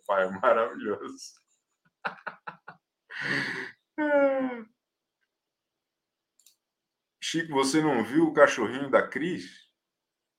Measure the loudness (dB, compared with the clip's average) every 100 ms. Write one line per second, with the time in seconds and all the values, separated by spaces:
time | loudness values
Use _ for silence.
0 | -2 0 0 2 2 4 2 -4 -6 -6
1 | -8 -16 -20 -20 _ _ _ _ _ _
2 | -12 -12 -16 -16 -18 -20 -20 -20 _ _
3 | -18 -10 -4 -4 -4 -8 -12 -16 _ -6
4 | 0 2 2 2 -4 -6 -14 _ _ _
5 | _ _ _ _ _ _ _ _ _ _
6 | _ _ _ _ _ _ _ _ _ _
7 | _ _ -6 -4 -2 0 2 2 2 2
8 | 0 2 2 6 6 6 -2 -4 0 2
9 | 2 -4 -6 -6 -10 -20 _ _ _ _
10 | _ _ _